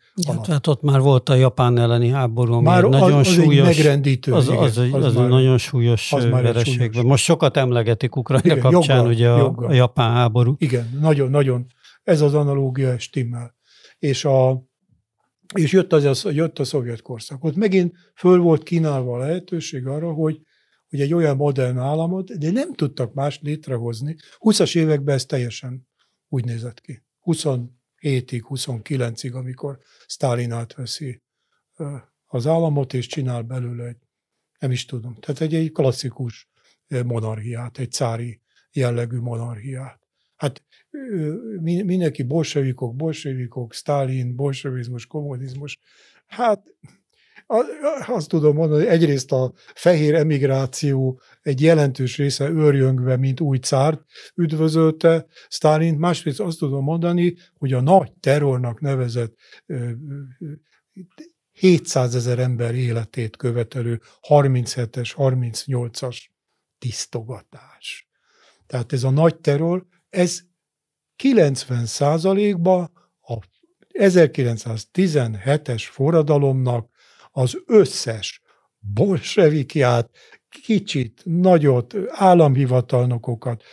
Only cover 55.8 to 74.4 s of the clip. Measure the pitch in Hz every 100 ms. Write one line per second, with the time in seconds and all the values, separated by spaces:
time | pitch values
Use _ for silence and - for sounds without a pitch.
55.8 | 165 147 175 165 160 131 190 160 147 139
56.8 | 139 170 175 175 175 175 _ - 135 127
57.8 | 131 190 127 _ 135 147 143 127 123 113
58.8 | 143 131 123 120 117 _ _ - - 139
59.8 | 120 117 147 139 135 127 156 151 _ _
60.8 | _ - 180 - 320 _ _ - 185 175
61.8 | - 135 127 123 120 120 127 120 117 123
62.8 | 123 117 110 - 113 - 123 120 113 131
63.8 | 117 113 _ _ - 147 139 127 117 -
64.8 | 113 127 117 - 135 127 120 107 - 123
65.8 | 120 - 127 117 - _ _ _ _ _
66.8 | 123 - - 120 113 110 _ - _ _
67.8 | - - _ _ _ _ _ _ _ 127
68.8 | 117 135 131 139 165 160 - 143 165 180
69.8 | 180 _ _ 151 175 - _ _ _ _
70.8 | _ _ _ - 269 233 151 131 - 123
71.8 | 113 - 143 160 185 196 208 185 170 185
72.8 | 170 _ _ _ - 117 - _ _ _
73.8 | _ 359 196 180 151 -